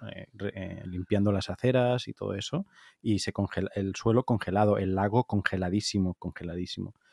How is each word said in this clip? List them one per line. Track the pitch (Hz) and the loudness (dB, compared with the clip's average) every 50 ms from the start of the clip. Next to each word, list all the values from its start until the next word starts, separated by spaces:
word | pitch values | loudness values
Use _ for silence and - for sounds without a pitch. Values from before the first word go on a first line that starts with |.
| 113 107 - | -14 -14 -14
eh, | - - - - | -14 -16 -18 -12
re-, | 104 101 101 - | -8 -8 -8 -6
eh, | 98 92 92 92 95 98 | -6 -10 -8 -10 -10 -10
limpiando | 92 90 90 92 - 104 101 101 104 101 | -8 -8 -8 -2 0 2 4 4 4 2
las | 95 - - | 2 -2 -4
aceras | 90 - - 127 127 127 123 123 123 120 - | -6 0 0 2 4 4 4 2 2 0 -2
y | 110 - | -8 -8
todo | - 101 101 98 | -6 -6 -4 -4
eso, | 98 98 - - 170 196 - _ - - - _ _ | -4 -6 -4 -4 -6 -6 -8 _ -20 -20 -20 _ _
y | - 113 104 95 | -2 0 0 0
se | - - - | 0 -2 -2
congela, | - 101 - - 90 95 - - | -2 -2 -2 -2 -4 -4 -2 -2
el | 101 98 98 95 | -2 -2 -2 -4
suelo | - - 113 110 123 - | 0 2 4 4 4 4
congelado, | - 123 101 - - 92 101 107 104 101 | 2 0 0 0 0 2 4 6 6 4
el | 104 98 95 92 | 4 2 0 2
lago | 95 101 101 101 123 123 | 2 2 4 4 4 2
congeladísimo, | - - 101 92 - - 92 92 90 92 104 - - - 101 92 90 87 | 4 0 0 0 0 0 0 0 0 0 0 0 0 0 2 2 2 -2
congeladísimo. | - - 90 - - 87 82 85 90 92 - - 98 95 95 - _ _ _ | -4 -8 -10 -8 -8 -10 -8 -6 -6 -6 -6 -8 -8 -8 -10 -12 _ _ _